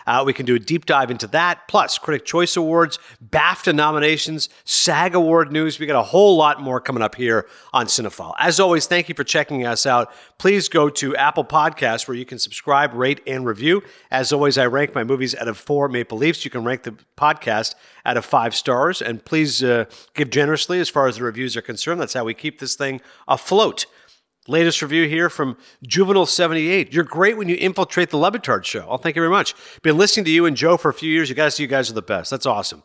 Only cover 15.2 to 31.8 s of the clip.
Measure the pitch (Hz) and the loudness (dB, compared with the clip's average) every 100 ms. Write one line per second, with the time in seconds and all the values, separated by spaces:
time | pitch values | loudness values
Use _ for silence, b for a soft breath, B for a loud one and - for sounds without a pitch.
15.2 | 127 - 117 107 - 147 139 123 113 110 | -2 -6 -8 -8 -4 -2 0 -2 -6 -2
16.2 | 147 170 131 123 113 127 131 110 _ - | -2 -2 -6 -6 -6 -6 -8 -16 _ -2
17.2 | 151 156 - 110 113 - b b - 120 | -2 0 -2 -2 -2 -8 b b -4 -4
18.2 | - 135 117 - - 123 156 185 110 113 | 0 0 0 -4 -2 0 0 -2 -6 -8
19.2 | - 160 151 123 127 120 110 B B - | -4 -2 0 0 0 0 -2 B B -6
20.2 | 139 135 147 156 - 180 170 147 131 110 | -2 0 0 0 -2 -2 -2 0 0 0
21.2 | 120 110 127 113 - 110 - 175 151 135 | -6 -6 -8 -8 -10 -10 -6 -4 -4 -4
22.2 | 113 110 156 - 131 - 139 131 b b | -6 -6 -10 -10 -10 -6 -6 -8 b b
23.2 | - 135 - 196 208 - - b b b | -4 -4 0 2 2 0 -10 b b b
24.2 | _ _ - 156 170 151 147 151 160 160 | _ _ -4 0 2 0 -2 0 0 0
25.2 | 175 - 139 117 b b 127 175 190 196 | -2 -2 -6 -6 b b -4 0 4 4
26.2 | 165 - 170 160 156 190 151 151 160 156 | 2 2 0 0 0 0 0 -2 -2 2
27.2 | 196 220 185 180 190 185 175 - 175 147 | 2 2 -2 0 0 0 -2 0 0 2
28.2 | 175 220 - 107 92 110 - 123 165 156 | 0 0 -2 -2 -2 -8 -6 -4 -4 -2
29.2 | 165 196 - - B B 160 151 202 - | 0 2 0 -6 B B 0 4 4 2
30.2 | 170 160 170 123 156 170 156 - 160 160 | 2 4 2 2 2 4 2 -2 -2 -2
31.2 | 151 127 151 - 143 135 | -2 0 0 0 -2 -2